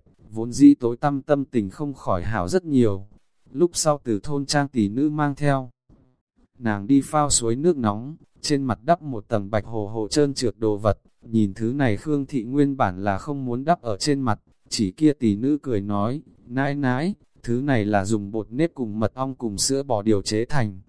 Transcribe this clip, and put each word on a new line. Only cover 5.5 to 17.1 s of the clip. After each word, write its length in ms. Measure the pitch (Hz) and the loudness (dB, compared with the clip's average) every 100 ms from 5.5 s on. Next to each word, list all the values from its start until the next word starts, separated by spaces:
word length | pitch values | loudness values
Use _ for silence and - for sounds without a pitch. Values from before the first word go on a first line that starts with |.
| 135 127 - _ - 127 127 _ _ _ - | 0 -4 -16 _ -20 _ _ _ _ _ -6
nàng 240 | 113 104 101 | -4 -2 2
đi 140 | 139 | 2
phao 280 | - 151 143 | 2 0 0
suối 260 | - 117 123 | 0 0 0
nước 220 | 170 147 | 0 2
nóng, 380 | 110 104 131 165 _ _ | 0 -2 -6 -14 _ _
trên 220 | - 143 | -2 0
mặt 160 | 131 104 | 0 -2
đắp 180 | 127 170 | 0 0
một 260 | 151 113 - | -2 -8 -2
tầng 220 | 110 98 | -2 0
bạch 160 | 110 117 | -4 -2
hồ 220 | 113 101 | -6 -6
hồ 200 | 113 104 | -4 -2
trơn 260 | 151 147 | 2 0
trượt 220 | 135 120 104 | 0 -4 -2
đồ 200 | 107 104 | -2 0
vật, 200 | 107 - _ _ | 0 0 _ _
nhìn 320 | 117 113 101 | -2 2 2
thứ 200 | 101 113 | 0 -4
này 240 | 143 131 101 | 0 0 0
Khương 280 | 156 143 135 | -2 -2 -2
Thị 180 | 127 | -4
nguyên 340 | 113 143 143 135 | -2 2 2 2
bản 260 | 104 90 | 0 0
là 140 | 101 95 | -2 -2
không 280 | - 143 127 | -4 -6 -4
muốn 180 | 120 | -4
đắp 180 | 143 175 | -2 -2
ở 160 | 120 101 | -2 -4
trên 240 | 151 139 | -2 0
mặt, 180 | 127 104 _ _ - | 0 -2 _ _ -8
chỉ 220 | - 95 | -2 -2
kia 220 | 95 151 | 2 2
tỷ 220 | - 117 101 | 4 0 0
nữ 220 | 131 147 | 0 -2
cười 200 | 135 104 | -2 -4
nói, 400 | 101 101 107 147 - _ - | -2 -2 -2 -4 -10 _ -6
"Nãi 280 | 127 139 143 | -2 -2 0
nãi, 380 | 131 127 175 | 0 0 -2